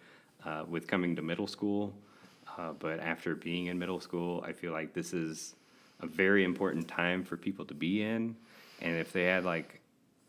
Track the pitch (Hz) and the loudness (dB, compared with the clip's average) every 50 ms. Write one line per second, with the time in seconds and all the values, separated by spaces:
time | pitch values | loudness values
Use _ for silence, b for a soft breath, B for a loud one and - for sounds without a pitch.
0 | b b b b b b b b - 80 78 78 80 85 85 80 - - 104 92 | b b b b b b b b -8 -8 -6 -6 -6 -4 -4 -4 -2 0 0 2
1 | 90 87 82 78 78 80 85 87 101 98 - - 107 104 101 101 104 101 101 - | 2 2 0 0 0 -2 -2 -2 -2 -4 -2 -2 0 0 2 2 0 -2 -6 -12
2 | b b b b b b b b b - - - 85 80 76 69 80 78 80 82 | b b b b b b b b b -14 -10 -8 -6 -6 -6 -4 -4 -4 -2 -2
3 | 78 82 82 - - 87 80 - - 82 85 90 90 87 90 90 90 90 92 - | 0 0 -2 0 0 -2 -2 -2 -2 -2 -2 0 0 0 0 0 0 0 -2 -4
4 | - - - 85 87 87 87 87 - - - - - 85 80 78 80 76 - 117 | -4 -4 -2 -2 0 0 -2 -2 -4 -6 -8 -6 -6 -4 -4 -4 -4 -4 -4 -4
5 | 95 - 92 87 82 80 78 - - - - b b b b b b b b b | -4 -2 -2 -2 -2 -2 -4 -6 -10 -12 -14 b b b b b b b b b
6 | - 80 80 95 95 95 101 101 95 90 87 90 101 92 67 82 80 - - - | -10 -6 2 4 6 8 8 8 8 6 4 2 2 2 2 0 -2 -2 0 2
7 | 85 87 90 95 92 - 85 85 - 101 95 - - - 73 71 - 85 98 107 | 2 4 4 2 0 -2 -6 -4 -4 -4 -4 -4 -6 -8 -6 -2 0 2 2 2
8 | 107 107 113 113 113 117 117 b b b b b b b b b - 85 85 82 | 2 2 0 0 0 -2 -4 b b b b b b b b b -2 0 0 0
9 | 80 - - 92 87 90 92 92 90 90 85 82 - - - - _ _ _ _ | -2 0 0 2 4 4 4 4 4 2 0 0 -4 -6 -14 -20 _ _ _ _
10 | _ _ _ _ _ | _ _ _ _ _